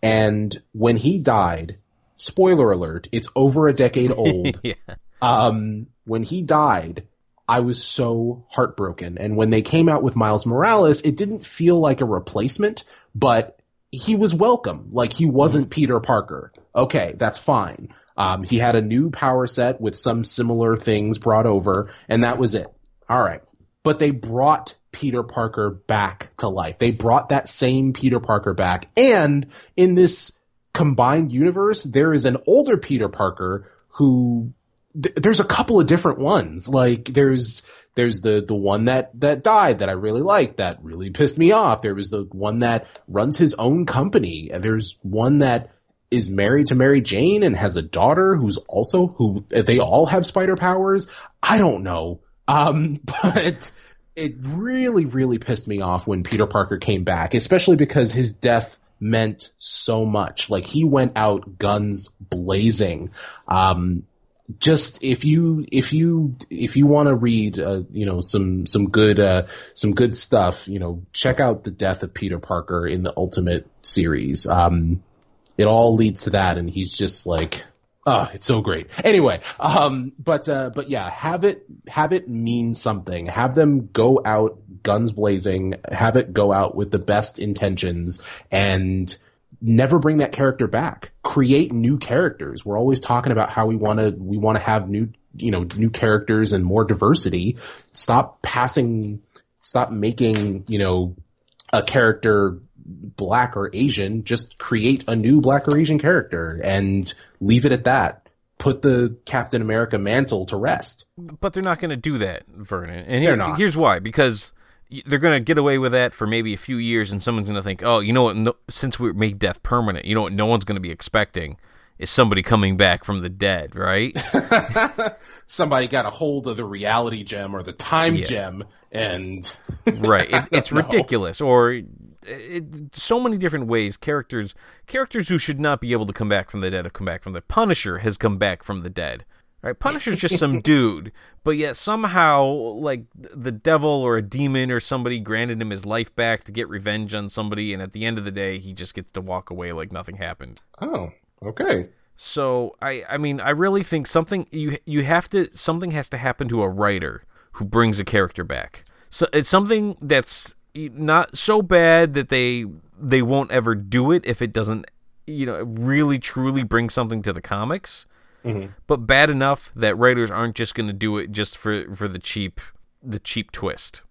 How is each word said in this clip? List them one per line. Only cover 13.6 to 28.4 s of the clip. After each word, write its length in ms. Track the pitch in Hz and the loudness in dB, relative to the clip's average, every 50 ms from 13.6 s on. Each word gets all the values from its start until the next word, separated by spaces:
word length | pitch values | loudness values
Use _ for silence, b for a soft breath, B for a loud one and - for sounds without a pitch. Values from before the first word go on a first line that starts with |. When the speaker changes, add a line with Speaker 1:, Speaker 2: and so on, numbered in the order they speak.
| _ _ _ _ _ _ | _ _ _ _ _ _
Speaker 1:
he 240 | - 131 - 208 220 | -16 -6 -2 -2 2
was 180 | 196 220 185 170 | 2 2 2 2
welcome. 560 | 160 214 240 240 233 - 95 85 - - - 107 | 4 4 4 4 2 0 -6 -8 -8 -10 -4 -2
Like, 200 | 123 123 117 - | 0 0 0 0
he 120 | - 170 | 0 0
wasn't 400 | 156 127 135 143 160 139 151 131 | 2 4 4 4 4 4 2 0
Speaker 2:
Mm-hmm. 60 | - - 156 | -2 0 0
Speaker 1:
Peter 180 | 143 120 123 113 | 0 2 2 0
Parker. 540 | - - 123 104 - - 78 65 - - _ _ _ _ - | 0 0 0 0 -2 -4 -10 -14 -14 -16 _ _ _ _ 0
Okay, 380 | 120 127 - - 131 90 85 - | 0 2 2 0 -2 -2 -4 -4
that's 200 | 92 117 107 - | -2 -2 -2 -2
fine. 560 | - - 151 139 117 95 80 53 - - - b b b b b | -2 -2 0 0 0 -2 -4 -8 -14 -18 -20 b b b b b
Um, 260 | - 98 92 92 95 95 | -2 -2 0 -2 -2 -2
he 140 | - 127 | -2 0
had 180 | 113 120 120 113 | 2 2 4 2
a 60 | 113 | 2
new 280 | 110 107 117 131 156 165 | 2 2 2 0 0 0
power 360 | 135 - 143 131 127 127 127 | -2 -2 0 0 2 0 0
set 340 | 120 - 127 120 123 131 - | -2 -2 0 0 0 -2 -2
with 160 | 117 104 90 | -4 -6 -4
some 260 | - - 123 113 117 113 | -2 -2 -2 -2 -2 -4
similar 540 | - - 127 120 117 117 117 117 113 113 | -4 -4 -2 -2 0 0 2 2 2 2
things 400 | 107 - 117 107 104 107 107 107 | 0 0 0 0 0 0 -2 -2
brought 280 | 104 - 117 107 110 110 | -2 2 2 4 4 4
over, 460 | 113 101 98 92 101 92 98 107 B B B B | 4 2 2 2 0 0 0 -2 B B B B
and 160 | B 113 117 120 | B 2 2 2
that 140 | 120 120 | 2 2
was 180 | - 127 107 101 | 0 0 0 0
it. 120 | 104 - - - _ _ _ _ _ _ - | -4 -6 -10 -16 _ _ _ _ _ _ 0
All 120 | 117 127 | 0 2
right. 200 | 110 90 80 - - _ _ _ _ _ _ _ - | 2 0 -2 -6 -14 _ _ _ _ _ _ _ -2
But 160 | 156 151 151 | 0 2 2
they 120 | 156 143 | 2 0
brought 640 | 139 117 - 113 113 123 135 151 156 156 - - - _ _ _ | 0 -2 -6 -4 -2 2 2 2 2 0 -2 -10 -20 _ _ _
Peter 320 | - - 147 139 120 123 113 | -12 -8 -6 -4 -2 -4 -4
Parker 480 | - - 120 113 110 - 113 104 101 | -4 -4 -4 -4 -4 -2 -2 -2 -4
back 580 | 101 95 - - 110 104 101 98 98 - - - _ | -4 -6 -4 -2 0 0 0 -2 -4 -10 -18 -16 _
to 100 | - 120 | -6 -4
life. 300 | 104 95 95 85 80 - - | -4 -2 -4 -6 -6 -2 0
They 120 | 117 123 | 0 0
brought 380 | 113 - 110 117 123 131 - - | 0 0 2 2 2 2 2 2
that 200 | 139 139 - - | 0 0 0 -2
same 420 | - - 131 127 131 131 135 135 127 | -2 0 0 2 2 2 0 0 0
Peter 260 | - - 127 123 113 | 0 2 2 2 2
Parker 320 | - - 107 101 | 2 0 0 0